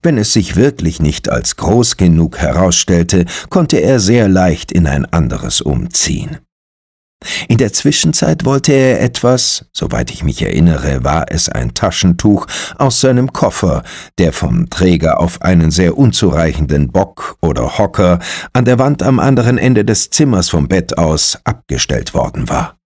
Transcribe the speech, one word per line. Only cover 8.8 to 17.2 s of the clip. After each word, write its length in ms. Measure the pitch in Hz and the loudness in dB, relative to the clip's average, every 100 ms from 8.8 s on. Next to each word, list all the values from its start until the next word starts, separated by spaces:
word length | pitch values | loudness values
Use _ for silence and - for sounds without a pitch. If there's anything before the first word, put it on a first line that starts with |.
| 131 123 | 2 2
etwas, 640 | 120 120 123 127 - - - | -2 0 0 2 0 -4 -8
soweit 400 | - - - 60 | -8 -6 -4 -6
ich 100 | - | -6
mich 180 | 78 62 | -6 -4
erinnere, 640 | - 52 85 76 65 67 | -2 2 2 2 -2 -2
war 300 | 62 78 - | 0 -2 -2
es 160 | 82 - | -4 -4
ein 260 | - 60 | -2 -6
Taschentuch, 720 | - 101 - 92 87 104 101 - - - - | -2 -2 0 0 2 2 2 -2 -10 -10 -2
aus 240 | 135 117 | 0 2
seinem 320 | 135 123 131 | 2 2 0
Koffer, 500 | - 113 - 92 65 - - - - | -2 -2 0 -2 -2 -6 -18 -18 -2
der 140 | 85 | 0
vom 380 | - - 85 85 | 0 -2 -2 -2
Träger 480 | - 92 85 80 76 | 0 2 2 2 0
auf 240 | 85 - | -2 -2
einen 300 | - 90 80 | 2 2 2
sehr 260 | 76 90 82 | 2 0 4
unzureichenden 960 | 131 - 98 73 82 73 73 73 71 | 2 4 0 2 0 -2 -2 0 0
Bock 440 | 92 98 - | 0 -2 -6